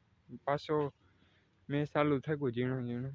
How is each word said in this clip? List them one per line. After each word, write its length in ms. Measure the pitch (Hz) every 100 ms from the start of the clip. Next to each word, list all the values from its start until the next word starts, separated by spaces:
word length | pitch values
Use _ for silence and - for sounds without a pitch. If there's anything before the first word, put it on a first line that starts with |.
| _ _ - 123
પાછો 320 | - 143 - 151 143 - _ _ _ _ _ _ -
મેં 180 | 143 147
ચાલુ 340 | 151 147 139
થઈ 160 | 147 147
ગયું 160 | 139
ઝીણું 340 | 117 127 131 120
ઝીણું 280 | 120 135